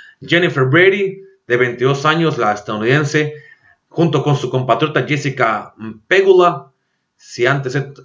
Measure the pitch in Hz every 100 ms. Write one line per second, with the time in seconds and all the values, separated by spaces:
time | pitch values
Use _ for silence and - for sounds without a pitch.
0 | - _ 139 170 170 143 131 165 190 202
1 | 190 - - _ - 120 123 117 131 139
2 | 151 165 160 123 107 104 - 107 113 147
3 | 143 151 151 - - - _ _ _ -
4 | 165 143 147 135 135 127 127 113 151 143
5 | 127 147 139 127 113 104 - - 110 107
6 | - 190 196 185 175 139 - _ _ _
7 | _ _ - - 123 139 127 139 - -